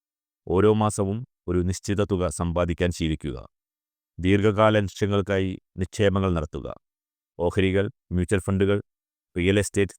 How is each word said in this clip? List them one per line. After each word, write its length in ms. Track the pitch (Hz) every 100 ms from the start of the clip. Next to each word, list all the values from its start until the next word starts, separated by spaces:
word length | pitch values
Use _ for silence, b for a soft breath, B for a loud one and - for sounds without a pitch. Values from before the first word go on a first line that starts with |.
| _ _ _ _ -
ഓരോ 240 | 87 104
മാസവും 460 | 107 107 - 98 107 127 _ -
ഒരു 120 | 87
നിശ്ചിത 400 | 90 92 - 101
തുക 220 | 104 95 87
സമ്പാദിക്കാൻ 640 | - 87 85 87 82 90
ശീലിക്കുക. 480 | 87 80 78 73 62 - _ _ _ _ _ _ -
ദീർഘകാല 560 | 90 101 104 101 110 107
ലക്ഷ്യങ്ങൾക്കായി 720 | 98 - 101 101 95 98 95 - _ -
നിക്ഷേപങ്ങൾ 520 | 92 - 101 95 95
നടത്തുക. 360 | 85 76 71 64 - _ _ _ _ _ -
ഓഹരികൾ, 460 | 87 - 95 95 101 - -
മ്യൂച്വൽ 280 | 90 90 101
ഫണ്ടുകൾ, 380 | 95 95 98 101 - _ _ _ _ 90
റിയൽ 220 | 90 104
എസ്റ്റേറ്റ് 380 | 98 - 95